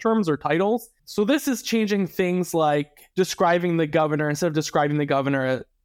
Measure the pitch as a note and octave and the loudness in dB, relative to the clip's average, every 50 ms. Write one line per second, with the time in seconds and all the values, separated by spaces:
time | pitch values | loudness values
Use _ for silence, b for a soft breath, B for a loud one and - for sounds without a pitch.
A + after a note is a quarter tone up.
0 | - A3+ A3+ A3 G3+ D#3+ D3 C#3 - D3 D#3 E3+ F#3+ G#3 A#3 A#3+ - - _ _ | 0 0 2 2 2 0 -2 -2 0 0 0 2 2 0 0 -2 -4 -10 _ _
1 | _ - - - G#3 G3 C#4+ D4 - C#4 B3+ A#3 - - A3+ A3+ A3 G3 G#3 G3 | _ -6 -4 -2 0 2 0 0 0 -2 -4 -4 -4 -2 0 0 0 0 0 -2
2 | F#3+ E3 - - F#3+ F3+ F3+ F3+ F3 - - E3 D#3 D3+ D3 D3 D3 - _ - | -2 -2 -2 -2 0 0 0 -2 -2 -2 0 0 2 2 2 0 -2 -4 _ -20
3 | - _ _ F3+ F#3+ - - - F#3+ E3+ F3 F3 F3 F3+ E3+ E3 E3 D3+ D3 E3 | -20 _ _ -2 -2 -2 0 0 2 2 2 2 2 0 0 0 0 0 2 0
4 | D#3 D3+ D3+ D3 D3+ D3+ D3 D3 F#3 E3+ D3+ D#3+ D3+ - - D#3+ D3 D3 D3 D3+ | 2 2 0 0 0 -2 -2 -2 -2 0 0 -2 -2 0 0 0 0 2 0 0
5 | D3 C#3 C#3 C#3 C3+ C#3 C#3 C3+ C3 C3 C3 A#2 - - _ _ _ | 0 0 0 0 0 0 0 0 0 -2 -2 -4 -6 -12 _ _ _